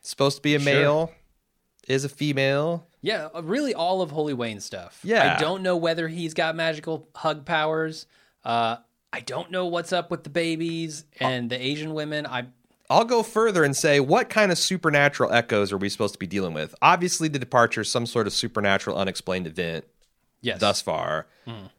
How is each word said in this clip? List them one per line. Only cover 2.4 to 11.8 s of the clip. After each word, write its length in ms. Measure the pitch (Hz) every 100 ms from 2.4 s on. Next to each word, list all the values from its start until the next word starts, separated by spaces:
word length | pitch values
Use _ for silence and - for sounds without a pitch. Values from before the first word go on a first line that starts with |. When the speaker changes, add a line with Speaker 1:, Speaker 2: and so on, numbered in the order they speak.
| 135 139 156 170 - _
Speaker 2:
Yeah, 260 | 170 214 156 160
uh, 80 |
really 300 | 160 240 285
all 280 | 202 170 190
of 100 | 175
Holy 220 | 151 151
Wayne 280 | 131 117 104
stuff. 380 | - 98 85 -
Speaker 1:
Yeah. 320 | 180 226 101 -
Speaker 2:
I 60 |
don't 200 | 151 190
know 120 | 185 180
whether 320 | 165 165 165
he's 260 | 165 165
got 220 | 160 160 165
magical 540 | 165 156 156 156 - -
hug 280 | 160 151 139
powers. 600 | 165 156 160 160 156 - _ _ _ -
Uh, 320 | 117 113 117 _ _ _
I 80 | -
don't 320 | 113 127 170
know 140 | 185 180
what's 260 | 170 170
up 180 | 180 170
with 140 | 170
the 60 | 160
babies 760 | 151 165 160 165 165 165 147 - -
and 300 | 127 127 120
the 120 | 123
Asian 320 | 127 147